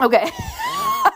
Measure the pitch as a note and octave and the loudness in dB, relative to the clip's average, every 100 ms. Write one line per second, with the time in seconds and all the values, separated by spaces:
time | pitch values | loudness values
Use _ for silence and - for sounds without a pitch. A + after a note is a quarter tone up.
0 | A#3+ A#3 E4 - - - B5 C6+ C6+ C6+ | 4 4 2 -4 -10 -8 -6 -2 -2 0
1 | C6 | 0